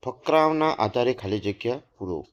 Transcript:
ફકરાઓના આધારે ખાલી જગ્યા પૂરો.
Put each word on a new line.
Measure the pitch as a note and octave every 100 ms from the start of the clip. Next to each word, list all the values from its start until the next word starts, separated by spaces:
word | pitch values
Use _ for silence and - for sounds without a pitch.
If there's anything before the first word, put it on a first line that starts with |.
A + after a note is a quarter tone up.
ફકરાઓના | C3 - - D#3 D#3 D#3 D#3
આધારે | - G#2+ B2 A#2+
ખાલી | B2 G2 G#2
જગ્યા | G2+ G2 A#2 C3 _ _
પૂરો. | F#2+ E2 C2+